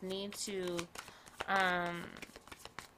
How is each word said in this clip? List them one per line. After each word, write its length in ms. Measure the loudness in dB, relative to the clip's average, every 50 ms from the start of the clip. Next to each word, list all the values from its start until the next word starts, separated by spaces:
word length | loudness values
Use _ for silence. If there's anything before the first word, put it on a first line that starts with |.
| -4
need 300 | -2 -2 0 -2 -2 -4
to, 440 | -4 -2 -2 0 0 0 2 0 0 -2 -4 -6 -12 -12 -12 -14 -16 -18 -14 -8 -6 0 4
um, 560 | 6 6 8 8 6 6 4 2 0 -2 -4 -6 -8 -10 -12 -12 -14 -16 -14 -14 -16 -14 -14 -16 -12 -12 -12 -12 -12